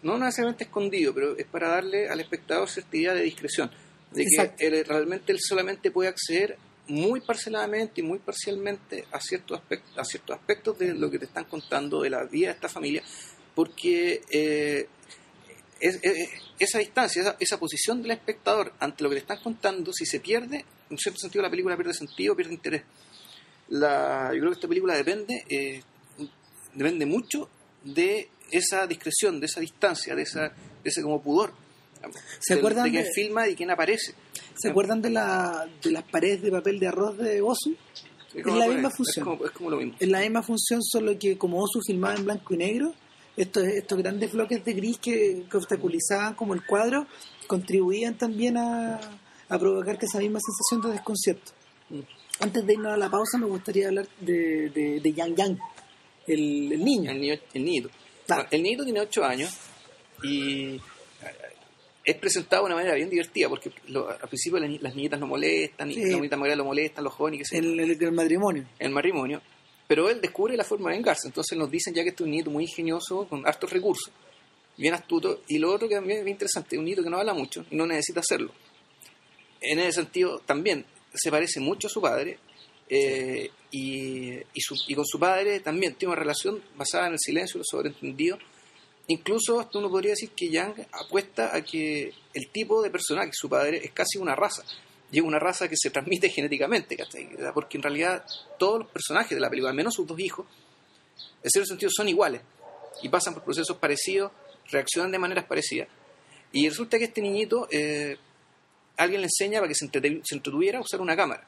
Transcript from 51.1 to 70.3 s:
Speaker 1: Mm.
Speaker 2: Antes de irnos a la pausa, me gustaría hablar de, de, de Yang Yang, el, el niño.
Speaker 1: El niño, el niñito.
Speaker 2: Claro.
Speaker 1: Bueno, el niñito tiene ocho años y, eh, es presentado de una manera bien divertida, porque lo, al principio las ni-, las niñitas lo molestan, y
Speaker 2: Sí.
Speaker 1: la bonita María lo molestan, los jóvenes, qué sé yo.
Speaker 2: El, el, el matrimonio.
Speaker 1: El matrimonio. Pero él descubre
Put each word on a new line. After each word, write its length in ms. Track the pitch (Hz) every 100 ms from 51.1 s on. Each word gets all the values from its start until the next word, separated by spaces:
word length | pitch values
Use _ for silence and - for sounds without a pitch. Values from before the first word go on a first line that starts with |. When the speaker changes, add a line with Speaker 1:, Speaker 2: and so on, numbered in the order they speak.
| 202 202 170 - - - - _
Speaker 1:
Mm. 100 | 143 135 - - -
Speaker 2:
Antes 240 | 208 220
de 80 | 202
irnos 200 | 214 214
a 40 | 214
la 120 | 196
pausa, 280 | 202 220 247
me 80 |
gustaría 420 | 220 190 202 196 196
hablar 200 | 196 196 -
de, 500 | 175 175 165 156 151
de, 280 | 151 147 147
de 140 | 156
Yang 220 | 151 170
Yang, 240 | 170 196 185 - - - - - _ -
el, 440 | 156 151 143 143
el 100 | 151
niño. 280 | 220 247 143
Speaker 1:
El 100 | 135
niño, 140 | 143 151 -
el 120 | 131
niñito. 240 | 151 156 120 - - -
Speaker 2:
Claro. 180 | - 165
Speaker 1:
Bueno, 60 | -
el 120 | 151
niñito 200 | 185 240
tiene 160 | 269 214
ocho 220 | 208 226
años 280 | 139 127 170 - - - - - - -
y, 520 | 139 143 139 139 135
eh, 40 | 131 - - - - - - - - - _ - _
es 120 | -
presentado 480 | 165 196 185 165 185
de 40 | 202
una 80 |
manera 200 | 170 180
bien 140 | 143 175
divertida, 360 | 175 170 208 135
porque 220 | 131 120 - -
lo, 220 | - 87
al 180 | - 131
principio 320 | 131 175 175
las 100 | 147
ni-, 100 | 147
las 160 | 135
niñitas 240 | 135 147 143
lo 80 | 139
molestan, 640 | 139 151 165 151 - 147
y 20 |
Speaker 2:
Sí. 100 | 226 196
Speaker 1:
la 80 | 180
bonita 200 | 143 143
María 180 | 139
lo 100 | 147
molestan, 380 | 139 139 156 -
los 100 | 143
jóvenes, 260 | - 151 151
qué 60 |
sé 160 | 143 165
yo. 80 | 165
Speaker 2:
El, 100 | 165
el, 240 | 165 156
el 80 | 165
matrimonio. 540 | 170 165 175 202 156 131 -
Speaker 1:
El 100 | 143
matrimonio. 500 | 139 165 170 131 151 - - _ _ _
Pero 220 | 151 185
él 100 | 233
descubre 340 | -